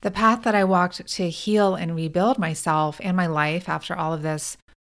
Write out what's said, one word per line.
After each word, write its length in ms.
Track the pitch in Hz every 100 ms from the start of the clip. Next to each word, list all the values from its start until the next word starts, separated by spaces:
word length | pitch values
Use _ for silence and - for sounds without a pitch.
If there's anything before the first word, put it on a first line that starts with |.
The 100 | 202
path 320 | 196 220 233
that 120 | 233 208
I 80 |
walked 440 | 190 185 180 - 175
to 220 | - 180
heal 460 | 160 - 214 202 185
and 200 | 170 165
rebuild 420 | 160 170 202 254
myself 640 | 165 156 - 156 156 147
and 160 | - 180
my 100 | 175
life 400 | 156 151 165 180
after 280 | 156 - 180
all 180 | 160
of 80 | 165
this 360 | 156 156 - - _ _ _